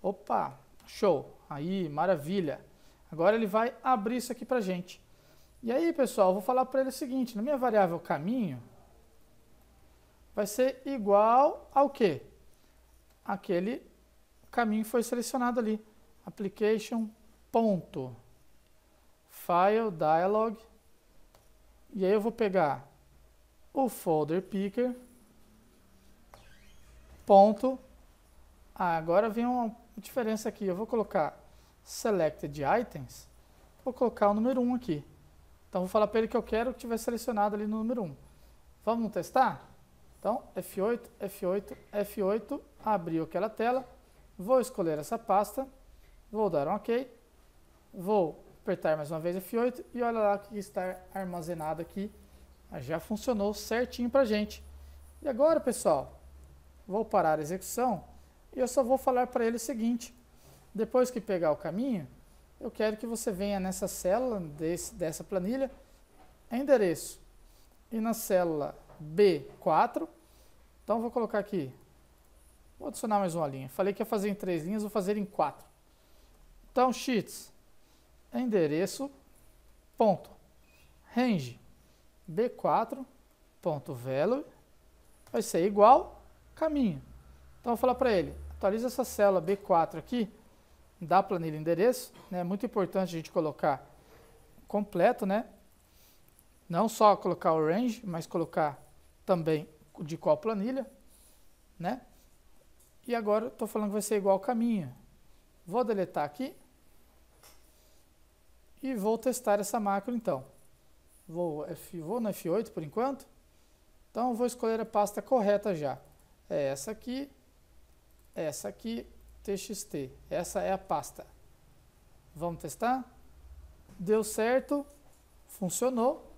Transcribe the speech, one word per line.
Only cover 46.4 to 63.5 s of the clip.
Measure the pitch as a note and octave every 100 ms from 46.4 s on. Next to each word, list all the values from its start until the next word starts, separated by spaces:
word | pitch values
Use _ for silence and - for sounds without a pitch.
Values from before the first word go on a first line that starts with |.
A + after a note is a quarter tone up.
| G#3
dar | D#3+ C#3
um | G3+
ok, | - A#3 C4+ - _ _ - - - - _
vou | G3+ F3+ G#3 E3 - - -
apertar | - F3 E3+ D#3
mais | D3
uma | D#3+
vez | E3 F#3
F | F#3 A3+
oito | B3 B3 -
e | A#3+
olha | A#3+ A#3
lá | G#3 G3+
o |
que | G3 G#3+
está | G3 - F#3 F#3 -
armazenado | G3 F#3 F3 D#3+ E3+ D3+ D#3+
aqui, | E3 - G#3 - - - - - - -
já | B2 D#3+
funcionou | - G#3+ - A3+ G3+
certinho | G#3 - A3+ B3 - A#3+
pra | C4+
gente. | B3+ G#3 G#3 - - - - - - -
E | D4+
agora, | A#3 D4+ D#4
pessoal, | C#4+ A3 G3 D3 C3 - - - - - - - -
vou | G#3
parar | A3 G3+ E3 D#3
a |
execução | D3+ F#3 - - B3 F#3 - - - - - -
e |
eu | B3
só | C#4+
vou | A#3 C4
falar | - B3 B3
pra | B3+ A3+
ele | A#3
o |
seguinte, | - A#3+ A3+ A#3+ - - - - - - -
depois | G3 A3 B3+ B3
que | B3
pegar | F#3+ F#3+ E3
o | D3
caminho, | E3 F3 C4+ G#3 B2+ - - - - -
eu | B3
quero | - G#3+ G#3+
que | A#3
você | A3+ -
venha | F3+ G3+